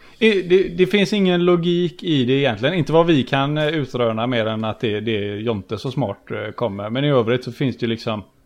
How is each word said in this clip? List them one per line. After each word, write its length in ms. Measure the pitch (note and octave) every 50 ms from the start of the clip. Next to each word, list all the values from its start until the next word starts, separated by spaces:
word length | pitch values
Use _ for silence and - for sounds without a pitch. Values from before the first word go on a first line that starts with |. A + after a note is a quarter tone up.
| - - - -
I, 240 | A3+ A3+ G3+ F#3
det, 260 | F3 E3+ F#3 G3 - -
det 180 | E3+ F3 F3+
finns 260 | F3+ G#3 G#3 F#3+ F#3+
ingen 320 | G#3+ G3+ F#3+ F#3 F3+ F3 F3
logik 580 | F3+ F3+ E3+ E3 F3 F3 F3 F3 E3 - -
i 220 | - F3 D3+ C3+ A#2+
det 80 | B2
egentligen. 420 | C3+ C#3 C#3 B2+ G#2+ G2 A#2+ D3+ F#3+
Inte 180 | F3 D3 -
vad 140 | D3+ E3 E3+
vi 160 | F3 D#3+ C3
kan, 360 | A#2 - C#3+ C3+ C#3 C#3+ D3+ D#3
eh, 80 | D3+ D3+
utröna 580 | E3 D#3 C3 - - A#2+ A#2+ A2+ A2 A2 A#2
mer 200 | B2+ B2+ A2+ G#2+
än 180 | A2 A2 A2 A2
att 160 | A2 G#2+ -
det, 200 | A#2+ G#2+ G#2 G#2
det 160 | G#2+ A2+ A2
är 200 | G2+ G2+ G2+ G#2
Jonte 420 | G#2 A2 A#2+ A2 G2 - - A2 G2+
så 120 | - C3+
smart, 400 | A#2+ D3 A#2+ G2+ G2+ - _ -
eh, 220 | A2+ G#2+ G#2+ G#2+
kommer. 380 | - - A#2+ G#2+ G2 G2+ G#2 A2
Men 140 | A#2 C3+ C#3+
i 60 | D3
övrigt 340 | C#3+ B2 G#2+ A2+ B2 A#2+ -
så 80 | B2+
finns 260 | A2+ - D3 B2 - -
det 80 | A#2+
ju 40 | A2+
liksom, 340 | A2+ A2+ - A#2 G#2+ G#2+ - _ _ _ _